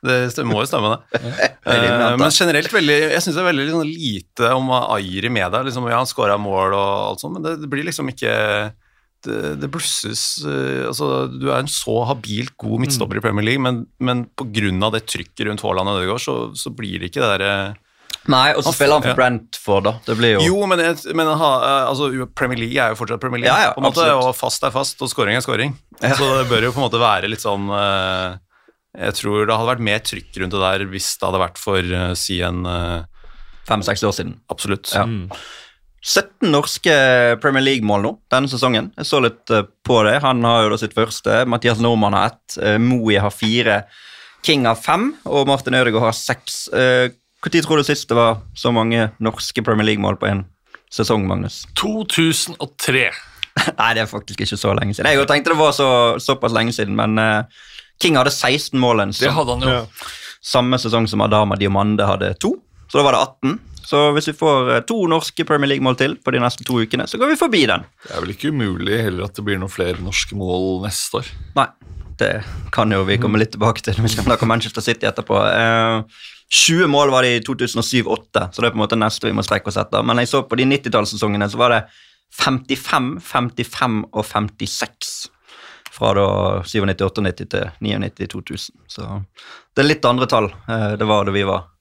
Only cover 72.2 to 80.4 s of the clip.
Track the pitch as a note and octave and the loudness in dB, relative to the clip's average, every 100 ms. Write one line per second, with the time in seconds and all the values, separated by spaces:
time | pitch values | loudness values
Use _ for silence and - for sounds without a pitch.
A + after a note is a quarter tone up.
72.2 | A2 G#2+ G2+ - - - G#2+ G2 F#2+ G2+ | -2 -2 -8 -12 -6 0 2 2 2 0
73.2 | G#2 G#2+ A2 G#2 A2 G#2+ - G2+ A2 A2 | 2 0 0 0 0 0 -2 0 0 0
74.2 | A2 A#2 A#2 A#2 A2+ - A2 A2+ G#2+ - | 0 2 2 0 0 -6 -2 0 -2 -2
75.2 | A2 G#2 G2+ F#2+ A2+ A2+ A2+ A2+ A2 - | 0 2 4 4 4 4 2 0 -4 -14
76.2 | - - _ - - E3 F3 C#3+ C#3+ B2+ | -20 -20 _ 2 4 4 4 4 4 4
77.2 | B2+ A#2+ G#2 C3 B2 - A2 B2+ A2 A2 | 4 2 -2 -4 -2 -2 0 0 0 -4
78.2 | - - F#2 - A#2+ A2+ G#2+ A2+ G#2+ - | 0 -2 -2 0 0 0 0 2 0 0
79.2 | A2+ G#2 G2+ G#2 - G#2 G#2 G#2 A#2 A#2 | -2 -2 0 -2 -2 -4 -2 0 0 0
80.2 | A#2+ C#3+ | 2 0